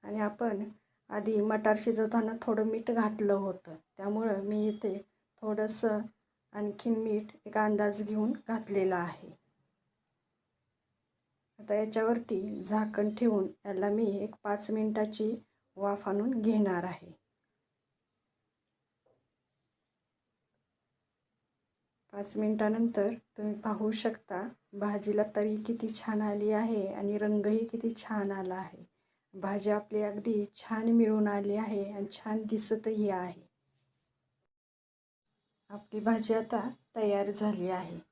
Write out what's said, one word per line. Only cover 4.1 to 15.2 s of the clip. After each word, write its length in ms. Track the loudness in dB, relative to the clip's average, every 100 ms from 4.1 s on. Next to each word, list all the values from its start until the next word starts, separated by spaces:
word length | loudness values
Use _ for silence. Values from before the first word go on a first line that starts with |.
| 0 0 0
मी 240 | 0 0 0
इथे 300 | 0 -2 -4 -8 _ _ _
थोडंसं 580 | -4 0 -2 0 0 0 -4 _ _ _ _
आणखीन 400 | -6 -6 -4 0
मीठ 380 | 0 2 -2 -2 -16 -4
एक 120 | 2
अंदाज 440 | 4 4 2 2
घेऊन 280 | -2 0 0 0 -4
घातलेला 480 | -4 0 2 4 2
आहे. 340 | -2 -6 -16 -20 _ _ _ _ _ _ _ _ _ _ _ _ _ _ _ _ _ _ _ _ _ _
आता 160 | -2 0
याच्यावरती 840 | 0 2 2 2 0 -4 -2 -6
झाकण 500 | 0 0 0 0 0 2
ठेवून 320 | 2 4 0 -4 -8
याला 240 | -2 0
मी 200 | 2 0 0
एक 120 | -4 -8
पाच 260 | -4 -4 -2
मिनिटाची 600 | -2 0 0 -2 -2